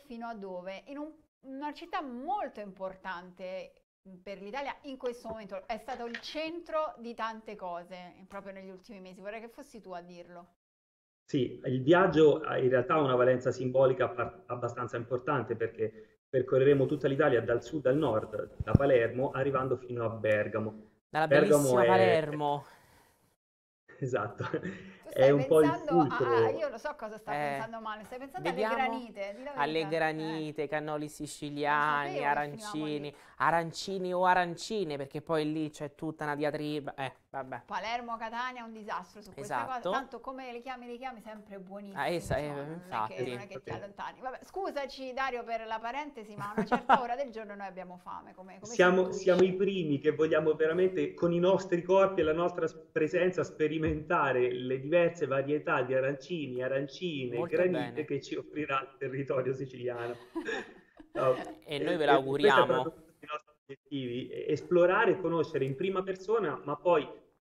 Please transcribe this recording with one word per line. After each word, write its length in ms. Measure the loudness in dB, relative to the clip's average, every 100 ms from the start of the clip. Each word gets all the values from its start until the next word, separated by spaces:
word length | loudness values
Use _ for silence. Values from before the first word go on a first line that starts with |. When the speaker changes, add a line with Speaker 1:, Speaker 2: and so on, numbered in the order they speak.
| -16
Speaker 1:
fino 220 | -12 -12
a 60 |
dove? 500 | -10 -10 -10 -10 -12 -12
In 100 | -12
un, 140 | -12 -14 _ _
una 320 | -14 -10 -10
città 280 | -10 -8 -8
molto 580 | -8 -10 -6 -4 -4 -8
importante 1120 | -14 -10 -10 -10 -10 -10 -12 -14 -10 -10 -12 _ _ _ -20 -20
per 200 | -14 -14
l'Italia 340 | -10 -8 -8 -10
in 140 | -12 -8
questo 320 | -8 -8 -12
momento, 360 | -12 -10 -12 -8
è 100 | -10
stato 280 | -8 -10 -8
il 140 | -10
centro 760 | -10 -8 -8 -8 -4 -2 -2 -6
di 140 | -14
tante 420 | -6 -6 -6 -12 -12
cose, 400 | -8 -8 -10 -16
eh, 300 | -16 -20 -16
proprio 260 | -14 -14
negli 160 | -14 -16
ultimi 300 | -18 -18 -18
mesi. 200 | -18 -14
Vorrei 220 | -12 -12
che 60 | -14
fossi 340 | -18 -20 -18
tu 100 | -14
a 100 | -14
dirlo. 460 | -14 -18 -18 -20 -20 _ _ _ _ _ _ _
Speaker 2:
Sì, 380 | -4 -2 -2 -4
il 180 | -4 -2
viaggio 600 | 4 6 6 8 6 6
ha 160 | 0 0
in 120 | 4
realtà 280 | 4 4 2
una 180 | 4 4
valenza 360 | 6 4 2
simbolica 580 | -2 0 6 6 6 0
par-, 340 | 0 -6 -6 -10
abbastanza 500 | -6 -4 -4 -6 -6
importante, 580 | -4 -4 0 0 0 -2
perché 680 | -4 -2 -4 -4 -20 _ _
percorreremo 600 | 0 4 4 6 6 2
tutta 200 | 0 -2
l'Italia 340 | 2 4 2
dal 220 | 2 -2
sud 220 | -2 -2 2
al 120 | 2
nord, 580 | 2 0 -2 -8 -8 -8
da 160 | 0
Palermo, 580 | 2 6 6 4 0 -2
arrivando 460 | 0 0 0 0 -2
fino 280 | -4 -4 -4
a 40 |
Bergamo. 800 | -2 2 2 2 -2 -4 -8 -20 _ _
Speaker 3:
Dalla 200 | 0 6
Speaker 2:
Bergamo 340 | 6 8 6
Speaker 3:
bellissima 220 | 6 6
Speaker 2:
è 40 | 6
Speaker 3:
Palermo. 800 | 8 8 6 2 -2 -2 -2 -6 -20 _ _ _ _ _ _ _ _ _ _ _ -10
Speaker 2:
Esatto. 440 | -4 -4 -4 -6
Speaker 1:
Tu 720 | -6 -6 -6 -12 -16 -20 -8 6
Speaker 2:
È 80 |
Speaker 1:
stai 80 | 8
Speaker 2:
un 140 | 8 6
po' 160 | 6
il 80 | 6
Speaker 1:
pensando 320 | 4 2 4
a, 40 | 4
Speaker 2:
fulcro. 300 | 2 2 4
Speaker 1:
a, 140 | 4
io 180 | 2 -4
lo 80 | -4
so 180 | -8 -8
cosa 200 | -10 -12
sta 160 | -6
Speaker 3:
Eh, 160 | -4 -2
Speaker 1:
pensando 320 | -4 -6 -10
Manu, 220 | -10 -10 -12
stai 140 | -14
pensando 280 | -12 -6 -4
alle 80 | -2
Speaker 3:
vediamo. 200 | 0 0
Speaker 1:
granite, 580 | 0 -2 -8 -8 -8 -8
di 80 |
la 100 | -10
Speaker 3:
Alle 180 | -2 0 0
Speaker 1:
verità. 60 | 0
Speaker 3:
granite, 720 | 0 0 0 -4 -4 -6 -4
Speaker 1:
Eh. 40 |
Speaker 3:
ai 60 | -2
cannoli 340 | -2 -2 -4 -6
Speaker 1:
Lo 40 |
Speaker 3:
siciliani, 960 | -10 -12 -8 -8 -2 2 4 4 2 0
Speaker 1:
sapevo 140 | -2
che 60 | 0
Speaker 3:
arancini. 460 | 2 0 -6 -8
Speaker 1:
finivamo 300 | -6 -4 -6
lì. 140 | -8 -14 -20 0
Speaker 3:
Arancini 720 | 2 2 -2 -8 -8 -4 -2
o 120 | 2 4
arancine, 720 | 4 2 -4 -6 -4 -2 -4
perché 240 | -6 -8
poi 280 | -2 0 0
lì 180 | -2 -4
c'è 260 | -6 -12 -8
tutta 300 | -8 -6 -6
una 100 | -2
diatriba, 580 | -2 -2 -4 -4 -6 -8
eh, 180 | -8 -10 _
vabbè. 320 | -12 -10 -12 -8
Speaker 1:
Palermo, 520 | -8 -4 -6 -6 -8
Catania 460 | -8 -6 -8 -8
è 20 | -14
un 80 |
disastro 480 | -14 -8 -8 -8 -18
su 100 | -18
questa 300 | -14 -6 -4
Speaker 3:
Esatto. 260 | -4 -4 -2
Speaker 1:
cosa, 80 | -2
tanto 200 | -4 -12
come 320 | -12 -12 -12
le 100 | -12
chiami, 260 | -12 -12 -12
le 100 | -12
chiami 240 | -12 -12
sempre 360 | -16 -16 -16 -16
buonissime, 400 | -14 -14 -12 -4
Speaker 3:
Ah, 60 | -2
esa-, 280 | -2 -2 -4
eh, 80 | -2
Speaker 1:
insomma, 140 | -6
non 80 | -8
è 20 | -10
Speaker 3:
infatti. 300 | -8 -4 -4
Speaker 1:
che, 80 | -4 -6
non 80 | -6
è 80 | -10
che 60 | -14
ti 60 |
Speaker 2:
Sì, 60 | -10
Speaker 1:
allontani. 480 | -10 -12 -10 -12 -10
Vabbè, 180 | -12 -12
scusaci 720 | -10 -6 -4 -4 -6 -8 -10
Dario 300 | -4 -2 -2
per 220 | -4 -6 -4
la 140 | -6
parentesi, 560 | -6 -6 -8 -12 -16 -12
ma 140 | -6
a 40 | -4
una 80 | 0
certa 360 | 0 6 6
Speaker 3:
<laughs> 0 |
Speaker 1:
ora 140 | 6 -4
del 140 | -6
giorno 240 | -8 -12 -10
noi 120 | -10
abbiamo 300 | -10 -14 -14
fame, 360 | -12 -14 -14
come, 260 | -18 -18 -16
come 140 | -10
Speaker 2:
Siamo, 220 | 6 6 8
Speaker 1:
si 60 |
intuisce. 200 | 2 0
Speaker 2:
siamo 180 | 4 6
i 100 | 6
primi 460 | 4 0 0 0 2
che 120 | 2
vogliamo 420 | 2 4 4 4 4
veramente 580 | 2 4 2 2 -2
con 180 | 0 2
i 80 | 4
nostri 420 | 4 4 2 -2
corpi 380 | 4 6 6 4
e 40 |
la 100 | 2
nostra 340 | 2 0 0 -4
s-, 100 | -4 -6
presenza 520 | 0 2 4 2 2 -4
sperimentare 1080 | 0 0 2 0 -2 0 2 4 4 2
le 280 | 0 -2 -4
diverse 440 | 2 4 4 0 -2
varietà 540 | -2 0 -2 0 0
di 120 | 2
arancini, 680 | 2 0 -4 -6 -6 -6 -4
arancine, 760 | -2 -2 -4 -6 -6 -4 -4 -4
Speaker 3:
Molto 180 | -2 2
Speaker 2:
granite 240 | 2 2 -2
Speaker 3:
bene. 140 | -6 -4
Speaker 2:
che 160 | -4
ci 140 | -4 -8
offrirà 460 | -8 -8 -2 -2
il 160 | -4 -8
territorio 560 | -8 -6 -2 0 0
siciliano. 640 | -2 -6 -6 -6 -4 -6 -8 -10
Speaker 1:
<laughs> 440 | -10 -6 -6 -8 -18 _ _ -12
Speaker 2:
No, 240 | 0 2 2 -2 -14 -8
Speaker 3:
E 140 | -4
noi 160 | -2 0
Speaker 2:
eh, 20 |
Speaker 3:
ve 60 |
Speaker 2:
eh, 20 | 6
Speaker 3:
l'auguriamo. 600 | 4 4 4 6 8 6
Speaker 2:
questo 60 | 2
è 40 |
proprio 120 | 0
uno 220 | -8 -20 _
dei 80 | -10
nostri 240 | -10 _ _
obiettivi, 680 | -18 -18 -8 -6 -4 -6 -6
e-, 220 | -8 -2
esplorare 600 | -2 4 6 6 6 4
e 80 | 4
conoscere 460 | 2 0 0 0 -2
in 100 | -2
prima 280 | -2 -2
persona, 580 | -4 -6 0 0 0 -4
ma 120 | -6 0
poi 320 | 4 4 2 -10 _ _